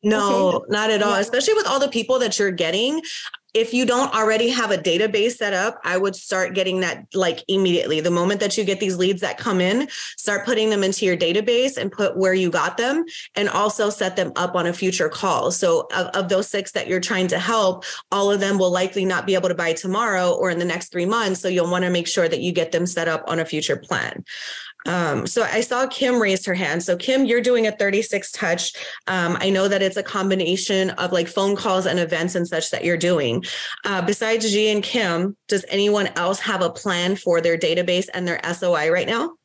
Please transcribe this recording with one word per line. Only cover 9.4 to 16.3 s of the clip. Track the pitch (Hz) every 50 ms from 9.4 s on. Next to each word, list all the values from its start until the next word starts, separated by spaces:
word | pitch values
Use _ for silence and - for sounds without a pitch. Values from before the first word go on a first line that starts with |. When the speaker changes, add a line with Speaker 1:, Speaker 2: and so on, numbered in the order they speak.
| - 233 202 185
Speaker 1:
in, | 180 180 202 247 294 277 - - - - -
start | - - - 208 196 -
putting | 233 254 220 220 220
them | 214 202 196
into | 190 196 - 214 190
your | 180 -
database | 175 165 175 208 214 226 240 240 254 269 269
and | - - 196
put | - - 208 196 - 185
where | 190 190 185
you | 190 185 175
got | 170 170 151 175 175 -
them | 233 247 277 320 330 330 - - - - _
and | - 208 202
also | - 180 202 214 208 - 214 208
set | 202 - 202 190 185
them | - 185 156 135
up | - 175 185 180
on | 180 165 170
a | 175
future | 175 196 185 180 - 160 156
call. | 156 - - 190 160 123 - -
So | 175 - - 175 165 - - - -
of, | - 180 175
of | - 190 190
those | 175